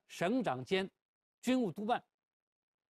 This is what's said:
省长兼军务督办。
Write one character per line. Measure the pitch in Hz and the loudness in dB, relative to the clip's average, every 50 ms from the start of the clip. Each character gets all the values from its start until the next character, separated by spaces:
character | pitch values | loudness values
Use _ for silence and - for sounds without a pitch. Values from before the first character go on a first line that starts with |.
| _ | _
省 | - - - 170 185 247 262 | -16 -4 -2 0 0 2 2
长 | 196 160 127 131 127 | 0 0 -2 -2 -2
兼 | - 190 190 196 - _ _ _ _ _ _ _ _ _ _ | 0 0 0 0 -2 _ _ _ _ _ _ _ _ _ _
军 | - 240 262 254 | 0 2 2 2
务 | 240 180 | 2 0
督 | - 202 214 | -2 -4 -2
办。 | 208 233 - - _ _ _ _ _ _ _ _ _ _ _ _ _ _ _ _ _ | -2 -2 -2 -4 _ _ _ _ _ _ _ _ _ _ _ _ _ _ _ _ _